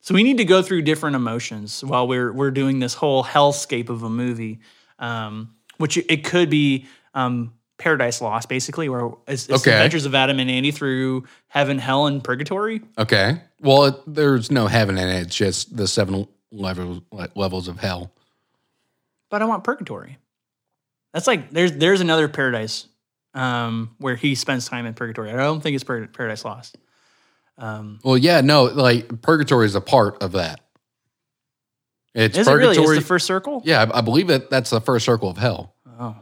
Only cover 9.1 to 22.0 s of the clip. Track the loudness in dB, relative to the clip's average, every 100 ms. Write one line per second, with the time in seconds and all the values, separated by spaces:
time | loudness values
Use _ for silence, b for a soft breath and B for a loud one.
9.1 | -10 -10 -10 -2 2 6 6 4 2 0
10.1 | 0 2 0 0 0 -2 -2 -4 -2 -2
11.1 | -4 -8 b b 0 0 0 0 0 0
12.1 | -2 -4 -6 -4 -4 -4 -6 -10 -4 2
13.1 | 2 2 -2 -8 _ 4 6 6 2 -10
14.1 | 0 2 2 0 0 2 2 2 0 -2
15.1 | -4 -6 -2 -2 -2 -8 -4 -2 -2 -2
16.1 | -2 -6 _ _ -10 -8 -8 -10 -12 _
17.1 | -14 -12 -6 -4 -4 -10 -8 -6 -6 -10
18.1 | _ _ _ _ _ _ _ _ _ _
19.1 | _ _ -4 -2 -2 -4 -6 -8 -12 -14
20.1 | -20 _ _ _ _ _ _ _ _ _
21.1 | -8 -6 -6 -6 -2 -2 0 0 2